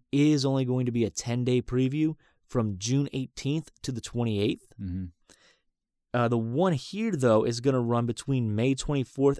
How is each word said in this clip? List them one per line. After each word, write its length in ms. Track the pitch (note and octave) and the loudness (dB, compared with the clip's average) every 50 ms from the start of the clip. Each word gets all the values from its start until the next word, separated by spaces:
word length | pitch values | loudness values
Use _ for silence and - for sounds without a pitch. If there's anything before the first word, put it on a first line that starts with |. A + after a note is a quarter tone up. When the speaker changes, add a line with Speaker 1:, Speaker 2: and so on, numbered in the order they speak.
| _ _ - | _ _ 2
Speaker 1:
is 320 | C#3+ D3 D3+ D3+ C#3+ C3 | 4 4 4 4 4 2
only 200 | C3+ C3+ C3 C3 | 2 0 0 0
going 220 | B2 B2+ B2+ B2+ | 0 0 0 0
to 60 | A#2+ A#2 | 0 0
be 120 | A#2+ A2+ | 0 0
a 60 | F#2+ | -2
ten-day 520 | - - - A#2+ A#2+ B2 A#2+ B2 B2+ B2+ B2 | -2 -6 -6 -4 -2 -2 0 2 2 0 0
preview 520 | - B2 B2+ C3 C3 C#3 D3+ D#3 D#3+ D#3 - _ _ _ _ _ | 0 0 0 0 0 0 0 0 0 -2 -4 _ _ _ _ _
from 320 | - - B2+ A2+ G#2+ G2+ F#2 | -6 -2 -2 0 -2 -2 -4
June 300 | G2+ A#2 C3 C#3+ C#3+ - - | -2 0 0 0 0 0 -4
eighteenth 580 | C3+ C3 B2+ - - - C#3 D3 D#3+ D#3 - - _ - | -6 -8 -8 -10 -8 -4 -4 -4 -4 -4 -8 -16 _ -10
to 80 | - C3+ | -8 -8
the 80 | A2 | -8
twenty-eighth. 720 | - - - A#2+ A#2+ A2+ G#2+ G2+ G#2 C3+ - - - - _ - | -8 -8 -4 -2 -2 0 0 0 0 0 -2 -4 -10 -20 _ -12
Speaker 2:
Mm-hmm. 260 | G2 F#2 F2+ F#2 F#2 F2 - _ _ - - _ _ _ _ _ _ _ _ _ _ _ _ _ _ _ - | -10 -8 -8 -8 -8 -10 -14 _ _ -20 -20 _ _ _ _ _ _ _ _ _ _ _ _ _ _ _ -2
Speaker 1:
Uh, 140 | A#2+ A#2+ A#2 | 0 2 2
the 100 | A#2+ A#2 | 2 0
one 360 | A2+ A2+ A#2+ D3 F#3 F#3+ E3 | -2 -2 0 0 2 2 0
here, 380 | B2+ - - - G3+ A3+ A#3 F#3 | 0 -4 -8 -8 -4 -4 -2 0
though, 320 | C#3+ B2+ A#2+ A2 A2 A2 | 2 4 6 6 6 4
is 160 | A#2 A#2 A#2+ | 2 0 -2
gonna 200 | A#2+ C#3+ C3 B2+ | 0 0 0 0
run 260 | A#2+ A#2 A#2+ A#2+ A#2+ | 0 0 0 0 0
between 480 | A#2 A#2 - - - C#3 B2+ A#2+ G#2+ G#2 | -2 -4 -6 -4 -2 -2 0 0 0 0
May 200 | G#2+ A#2 C3+ C3+ | 0 0 0 0
twenty-fourth 640 | C3 - - D3 C#3 B2 - - C3+ C#3 C#3 C#3 - | -2 -2 -4 -2 -2 -4 -4 -2 0 2 2 2 0